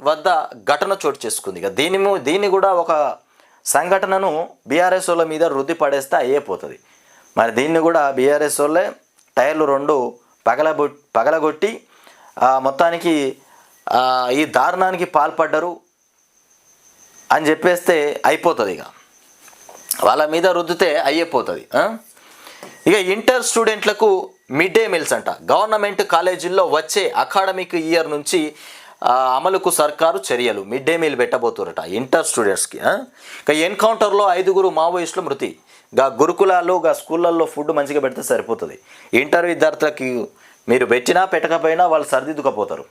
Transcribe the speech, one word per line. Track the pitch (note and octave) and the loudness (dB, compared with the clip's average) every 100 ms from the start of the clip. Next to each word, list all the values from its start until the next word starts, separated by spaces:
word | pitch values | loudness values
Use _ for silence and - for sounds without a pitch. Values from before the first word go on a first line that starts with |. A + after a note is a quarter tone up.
వద్ద | C3+ D#3 F#3 D#3+ - B2 G2+ | -2 0 0 0 -2 -10 -2
ఘటన | D3+ G3 F#3+ D3+ | 0 0 -2 -2
చోటు | C3+ A2+ | -4 -6
చేసుకుంది. | - G2 F2+ | -6 -8 -6
ఇక | G2 | -6
దీని | F#2+ D#3+ F#3+ | -2 -2 0
ము-, | G3+ F#3+ | 0 0
దీన్ని | B2+ F#3 G3+ | 0 -2 0
కూడా | F#3+ G3 | 2 2
ఒక | F3+ E3+ D#3 C3+ - _ _ _ _ | 0 0 0 0 -4 _ _ _ _
సంఘటనను | - C#3 F3 F#3+ G3 F#3+ F#3+ D3+ F3+ - A2 | -2 0 2 0 0 0 0 -2 -6 -12 -4
బీఆర్ఎస్ | D3+ F3+ F#3 F3+ | 0 2 0 0
వాళ్ళ | E3+ | 0
మీద | D#3+ D#3 | 0 0
రుద్ది | E3 C#3 C#3 | 0 0 -4
పడేస్తే | D#3+ D3 C#3 C3+ E3+ | -2 0 -2 -2 -2
అయ్యేపోతుంది. | B2+ C#3 C3+ F2 C#2+ C2 _ _ _ _ _ - | 0 -2 -2 -10 -10 -18 _ _ _ _ _ 0
మరి | A#2 | 0
దీన్ని | A2 D3 E3 | 0 2 2
కూడా | D#3+ E3 C#3+ | 4 2 2
బీఆర్ఎస్ | B2+ C3+ D3 D3+ C#3+ | 2 2 2 0 0
వాళ్ళే | D3 E3 G#3 - _ _ _ - | 0 2 0 -6 _ _ _ 0
టైర్లు | C3+ D#3 | 0 2
రెండు | D3+ C#3 D3 C#3+ A#2+ - _ _ A2+ | 0 0 2 0 0 -6 _ _ -2
పగలబొ-, | B2+ D#3 D3 D3 C#3+ _ A2+ | 0 0 0 -4 -4 _ 0
పగలగొట్టి, | B2+ D#3+ D3+ D3+ G#3 A3+ _ _ - - - - | 2 2 0 -2 -4 -4 _ _ -20 -20 -18 0
ఆ, | B2 C3 | 2 2
మొత్తానికి, | C3+ C3+ E3+ E3+ E3+ D3+ C3+ C3 _ _ _ _ - | 0 2 0 2 0 0 0 -6 _ _ _ _ -2
ఆ, | A#2+ B2+ B2+ B2+ | 0 2 0 0
ఈ | C#3 | 0
దారుణానికి | D#3 B2+ D3 F#3 F#3 F#3 | 2 2 2 2 0 0
పాల్పడ్డరు | F3 D#3 D#3 D#3+ D#3 D#3 F3 E3+ _ _ _ _ _ _ _ _ _ _ _ _ _ - - | 0 0 0 0 -2 0 -4 -10 _ _ _ _ _ _ _ _ _ _ _ _ _ -18 0
అని | C#3+ D3+ | 0 2
చెప్పేస్తే | D#3 F3+ F3 F3+ E3 D3 - - | 2 2 0 2 2 0 0 0
అయిపోతుంది. | D#3+ E3+ D3 G2+ | 2 0 0 -2
ఇక | - - - _ _ _ _ - - - - - - | -4 -12 -20 _ _ _ _ -20 -20 -20 -20 -10 0
వాళ్ళ | - C3+ D3+ | 2 2 2
మీద | D#3+ F#3 | 2 2
రుద్దితే | F3 E3 F3 F3+ D3+ | 0 -2 0 0 2
అయ్యేపోతుంది, | C#3 D#3+ E3 C3 G#2 E2+ - C3 | 0 0 0 -2 -2 -8 -4 -2
ఆ? | F#3+ A3+ - - - - - - - - - | -2 -4 -16 -20 -20 -20 -20 -20 -20 -4 0
ఇక | |
ఇంటర్ | G#3 F#3 G#3+ - B3+ | 2 0 -2 0 0
స్టూడెంట్లకు | A#3 A#3+ A3 G#3+ G3+ G#3 A3 F#3 F3+ _ - | 0 0 0 0 -2 2 2 2 -2 _ -8
మిడ్ | C3+ F#3 | -2 2
డే | F#3 A3 | 2 2
మీల్స్ | E3+ C#3 | -2 -2
అంట. | A#2 - | -4 -4
గవర్నమెంట్ | - E2 D3+ A3 A3 G3+ F#3+ | -8 0 2 2 0 -2 -4
కాలేజీల్లో | G3+ E3+ F3+ F3 F3 F#3+ E3+ | 0 2 2 -2 -2 0 2
వచ్చే | D#3 - G3+ E3 | 0 0 -2 -2
అకాడమిక్ | A2+ C#3 G3 F#3+ F#3 F3+ | -2 0 0 0 -4 -4
ఇయర్ | F3 D#3+ E3 D3+ | -4 0 0 0
నుంచి, | D3 C#3+ F3+ D3+ - - - - - | -4 -2 -2 -2 -8 -20 -20 -20 -4
ఆ, | - B2+ C3 C3 | 0 2 2 0
అమలుకు | F3 F#3+ F#3 | 0 0 0
సర్కారు | E3 D3 D3 E3 F#3+ - | 2 0 2 0 0 -2
చర్యలు. | B2 A#2+ G2+ | 0 0 -2
మిడ్ | G2 C3 | -4 -4
డే | C3+ E3 | 0 0
మీల్ | D#3 B2+ | 0 0
పెట్టబోతురట | A#2+ B2+ A#2+ - F2+ E2 | 0 0 -2 -4 -8 -8
ఇంటర్ | E2 G#2 C3 E3 D#3 | -6 -6 0 0 0
స్టూడెంట్స్కి, | - G2+ F#2 - - | 0 0 0 -4 -2
ఆ? | A#2+ G3+ B3+ _ - - | -2 -2 -4 _ -20 -8
ఇక | - | -2
ఎన్కౌంటర్లో | D#3 E3+ G3+ G#3+ A3+ G#3 G3+ G3+ | 0 0 2 0 2 2 2 2
ఐదుగురు | F3+ F#3+ F#3+ F#3 | 2 2 2 2
మావోయిస్టులు | D#3+ E3+ F3+ E3 F#3 | 2 0 0 -4 -6
మృతి. | D#3+ C3+ A2 - _ - _ A#2 | -6 -6 -6 -8 _ -20 _ 0
గా | C3+ | 2
గురుకులాల్లో, | A#2 D#3+ E3+ G3 F3+ F3 F#3 | 4 2 4 2 2 2 0
గా | D#3+ | 0
స్కూళ్ళల్లో | C#3+ - D#3+ E3+ E3 D#3+ | -2 -4 0 0 2 -2
ఫుడ్ | D3 D3 | -2 -4
మంచిగా | D3+ C#3 D3 | -2 0 0
పెడితే | C3 A#2+ | -2 -4
సరిపోతుంది. | - A#2 G#2 A2 D#2 C2 _ - - | -2 -2 -2 -6 -6 -12 _ -20 -2
ఇంటర్ | A#2 C#3+ E3+ | 0 2 0
విద్యార్థులకి | F3 D#3 D#3 D3 D3+ D3 C3 B2 - _ - _ - | 0 0 0 0 -2 -2 -4 -4 -6 _ -20 _ 0
మీరు | B2 A2+ | 2 2
పెట్టినా | B2 - F3 | 0 2 0
పెట్టకపోయినా | F#3+ F3 D#3+ E3 D#3+ E3 F3+ | 2 0 0 0 0 2 2
వాళ్ళు | D#3 C#3+ | 2 0
సరిదిద్దుకపోతారు. | C3 C3+ D3+ C3+ G#2+ G2 D#2 - | -2 -2 -2 -2 -2 -6 -6 -12